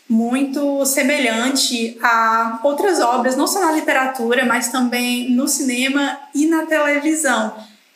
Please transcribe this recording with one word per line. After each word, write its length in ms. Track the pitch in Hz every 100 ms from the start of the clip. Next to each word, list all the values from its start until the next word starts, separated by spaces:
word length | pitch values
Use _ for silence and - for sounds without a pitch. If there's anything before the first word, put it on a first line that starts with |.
| -
muito 760 | 226 233 254 277 285 285 277 269
semelhante 1120 | 294 262 294 240 220 254 269 - 240 226 -
a 580 | 247 226 226 226 233 247
outras 360 | 285 285 392 320
obras, 380 | 240 247 247 262
não 100 | 302
só 140 | 392
na 100 | 339
literatura, 760 | 311 302 269 262 262 233 247 247
mas 220 | 233 -
também 640 | 262 247 240 247 247 247
no 160 | 247 302
cinema 720 | - 262 247 269 277 277 - -
e 120 | 285 311
na 200 | 320 311
televisão. 880 | 311 294 285 302 311 262 226 220 - - - _